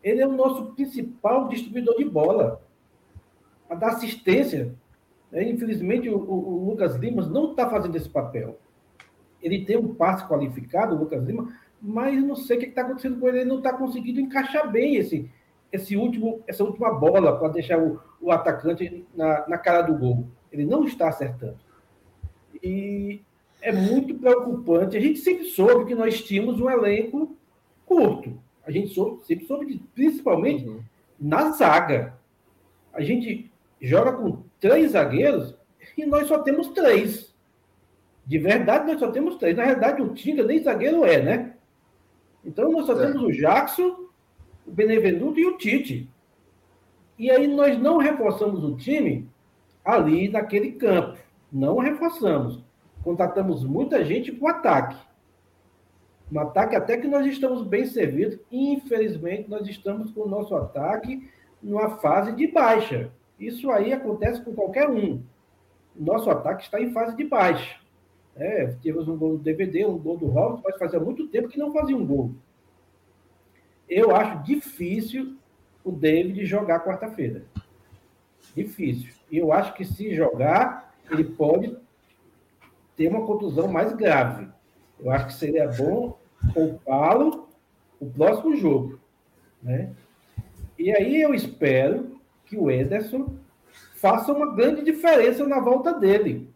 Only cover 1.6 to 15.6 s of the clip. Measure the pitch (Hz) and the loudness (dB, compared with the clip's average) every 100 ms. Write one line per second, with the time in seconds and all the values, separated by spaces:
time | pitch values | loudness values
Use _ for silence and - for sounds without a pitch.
1.6 | - 240 233 233 294 160 160 220 - - | -8 -2 0 0 0 2 2 2 0 -2
2.6 | _ _ _ _ _ - _ _ _ _ | _ _ _ _ _ -20 _ _ _ _
3.6 | _ 170 226 220 233 - - 226 269 151 | _ -4 -2 -2 -6 -4 2 2 2 -2
4.6 | 123 - _ _ _ _ _ 160 226 240 | -6 -10 _ _ _ _ _ -4 -2 -2
5.6 | 226 208 180 247 240 202 - 185 190 175 | -4 -4 -2 -2 0 -4 -2 -4 -2 -4
6.6 | 185 220 175 123 233 208 160 247 311 - | -2 0 -2 0 -4 -2 -2 -2 -2 0
7.6 | 247 220 175 165 - 143 123 117 110 - | 0 0 -2 -6 -4 -4 -4 -8 -10 -12
8.6 | _ _ _ _ - _ _ _ 165 196 | _ _ _ _ -20 _ _ _ -4 -4
9.6 | 190 233 - - 170 185 - 147 135 - | 0 0 0 0 0 0 -2 -2 -2 -6
10.6 | - 180 214 156 156 135 131 226 240 - | -4 -2 0 -2 -2 -4 -4 -6 -8 -14
11.6 | _ _ 208 226 269 269 277 254 - 240 | _ _ -8 -2 0 0 0 -2 -2 -2
12.6 | 254 - 254 262 262 240 247 247 254 262 | -2 -4 -4 -4 -6 0 0 0 -2 -2
13.6 | 262 254 254 247 240 254 269 269 262 302 | -2 -2 -4 -6 -6 -4 -2 -2 -2 -2
14.6 | 302 214 285 247 - 151 127 _ _ _ | 0 2 2 2 0 -4 -6 _ _ _